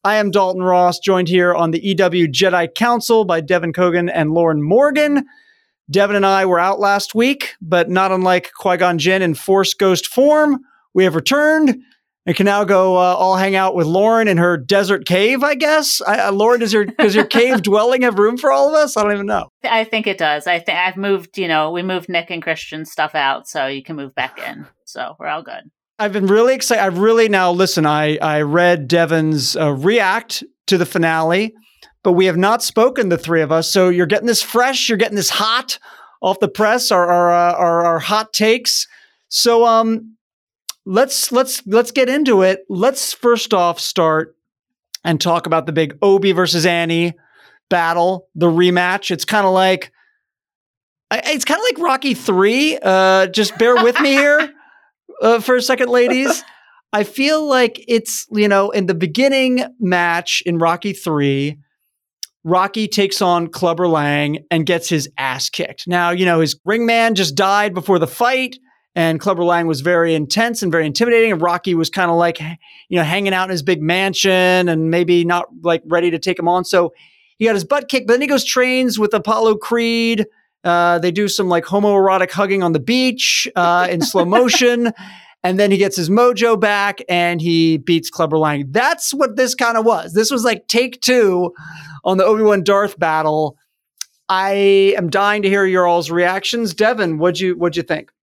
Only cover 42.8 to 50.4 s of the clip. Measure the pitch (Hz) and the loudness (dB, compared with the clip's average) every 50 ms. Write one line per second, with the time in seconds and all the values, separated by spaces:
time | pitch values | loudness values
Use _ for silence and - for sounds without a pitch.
42.8 | 208 262 269 - - - - _ - 240 240 226 - - 214 185 175 170 170 - | 0 0 0 -2 -8 -8 -10 _ 0 0 0 0 0 -2 0 0 0 0 -2 -4
43.8 | - - - - 165 160 156 156 160 - _ _ _ _ _ _ _ _ _ _ | -8 -6 -2 0 0 2 2 0 -2 -6 _ _ _ _ _ _ _ _ _ _
44.8 | _ _ - - - 175 165 - - 175 165 170 - 165 160 165 - 165 151 160 | _ _ -20 -8 -4 -2 -2 -2 0 0 -2 -2 0 -2 -2 -2 -2 -2 -2 -2
45.8 | 160 139 - _ 208 196 196 196 196 196 180 175 180 151 156 170 156 180 170 170 | -2 -2 -4 _ 2 2 2 4 2 0 2 2 0 0 0 0 0 0 0 0
46.8 | 170 165 165 165 170 170 160 _ _ _ _ _ _ _ _ _ _ _ 190 175 | -2 -2 -2 -2 -2 -2 -4 _ _ _ _ _ _ _ _ _ _ _ -2 0
47.8 | 170 165 170 175 170 185 190 180 - _ _ 156 170 170 160 170 180 180 180 175 | 0 0 0 0 0 0 -2 -4 -10 _ _ 0 2 2 4 4 2 2 2 2
48.8 | 180 180 185 202 - - 185 151 - - 214 214 196 190 185 185 185 190 190 180 | 0 0 -2 -4 -4 -6 -6 -6 -4 -2 0 0 2 2 2 2 2 2 0 -2
49.8 | - - _ _ _ _ _ _ _ _ _ _ | -4 -16 _ _ _ _ _ _ _ _ _ _